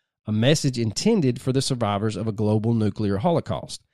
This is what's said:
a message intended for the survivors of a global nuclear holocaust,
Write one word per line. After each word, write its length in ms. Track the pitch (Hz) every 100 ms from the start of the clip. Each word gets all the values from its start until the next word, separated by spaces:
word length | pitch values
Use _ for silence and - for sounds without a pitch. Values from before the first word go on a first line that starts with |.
| _ _ -
a 40 |
message 460 | 107 123 156 143 123
intended 600 | 110 101 208 226 135 123
for 140 | -
the 80 | 127
survivors 540 | - 127 107 101 110 98
of 120 | 110
a 60 |
global 400 | 101 107 110 107
nuclear 440 | 117 107 - 107 98
holocaust, 640 | 170 165 - 78 - - _